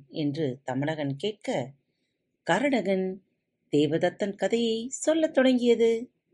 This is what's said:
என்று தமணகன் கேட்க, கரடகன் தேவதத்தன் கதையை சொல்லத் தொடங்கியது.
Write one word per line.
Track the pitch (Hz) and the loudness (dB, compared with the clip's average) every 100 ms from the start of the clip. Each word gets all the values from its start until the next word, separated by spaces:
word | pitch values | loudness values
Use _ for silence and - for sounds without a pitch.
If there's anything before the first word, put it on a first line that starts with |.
| - | -10
என்று | 160 147 139 143 123 - | -6 -4 -2 -4 -4 -6
தமணகன் | 131 147 156 143 139 | -4 -2 -2 -4 -4
கேட்க, | 202 214 - 196 127 - _ _ _ _ _ _ - | -6 -6 -6 -4 -6 -12 _ _ _ _ _ _ -2
கரடகன் | 180 277 254 185 190 190 190 _ _ _ _ _ | 0 0 0 0 -2 -2 -6 _ _ _ _ _
தேவதத்தன் | 143 147 160 180 180 202 | 0 2 2 0 -2 -6
கதையை | 196 196 233 233 226 240 | -4 -2 0 0 -2 -6
சொல்லத் | - - 320 311 | -6 0 0 2
தொடங்கியது. | 302 262 247 240 220 226 226 247 _ _ | 4 4 4 4 4 4 2 -4 _ _